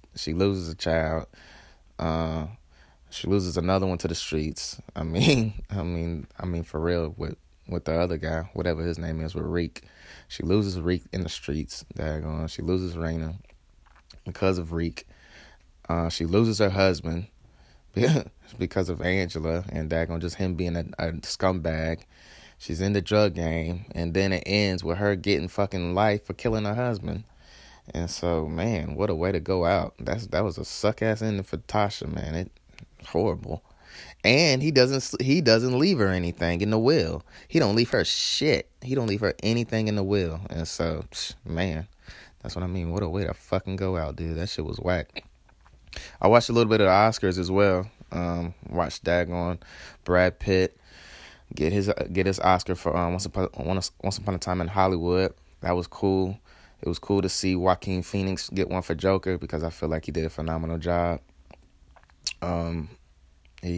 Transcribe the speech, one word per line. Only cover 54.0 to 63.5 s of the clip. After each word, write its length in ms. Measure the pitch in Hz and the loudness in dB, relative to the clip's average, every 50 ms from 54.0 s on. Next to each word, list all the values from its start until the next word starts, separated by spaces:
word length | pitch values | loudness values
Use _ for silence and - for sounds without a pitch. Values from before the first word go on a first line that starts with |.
Once 160 | - 95 - - | -4 -4 -4 -2
Upon 160 | 101 104 92 | -4 -4 -4
a 40 | 92 | -2
Time 220 | - 92 90 92 | -2 -2 -2 -2
in 80 | 85 85 | -2 0
Hollywood. 640 | 98 98 95 95 90 82 85 87 90 92 92 - - - - - - - | 2 2 2 4 2 2 0 2 2 2 2 0 -2 -8 -16 -20 -16 -6
That 140 | - 87 90 | -2 -2 0
was 100 | 90 87 | 0 -2
cool. 520 | - - - 101 98 95 95 92 92 101 - - - - - - - - _ | -6 -6 -2 0 2 2 2 2 0 -4 -8 -12 -20 -20 -20 -20 -20 -18 _
It 60 | - - | -6 -4
was 100 | 85 - | -4 -4
cool 240 | - - 101 98 | -2 0 2 2
to 60 | 92 92 | 2 0
see 280 | - - - 92 92 | -2 -2 0 0 0
Joaquin 460 | 87 90 92 90 - - 95 92 90 | 4 4 4 2 2 0 -2 -2 -2
Phoenix 480 | 87 - - 98 95 95 92 - - - | -2 -2 -2 -2 0 -2 -2 -4 -6 -4
get 180 | - 95 90 - | -2 -2 0 0
one 140 | 90 92 | 0 -2
for 120 | - - 82 | -2 -2 -4
Joker 440 | 78 90 95 98 92 - 95 90 80 | 0 2 2 2 2 0 -2 -2 -2
because 260 | 80 - 85 78 82 | -4 -4 -4 -4 -4
I 60 | 82 | -4
feel 180 | - - 80 80 | -4 -4 -4 -2
like 160 | 80 80 - | -2 -2 -4
he 80 | - | -4
did 120 | 76 82 80 | -4 -2 -2
a 60 | 80 | -2
phenomenal 480 | - - 78 80 80 80 82 82 85 82 | -4 -4 -4 -4 -4 -4 -4 -4 -4 -4
job. 420 | 85 87 85 85 85 85 82 - - _ _ - - - - - - _ _ _ - - - - - _ _ _ - - - - | -2 0 2 2 2 0 0 -4 -6 _ _ -20 -20 -20 -20 -20 -20 _ _ _ -20 -20 -20 -20 -20 _ _ _ -12 -12 -10 -6
Um, 480 | 87 87 87 85 85 82 85 82 73 - - - _ _ _ _ _ _ _ _ _ _ | -4 -2 -2 -2 -2 -2 -4 -4 -6 -8 -12 -20 _ _ _ _ _ _ _ _ _ _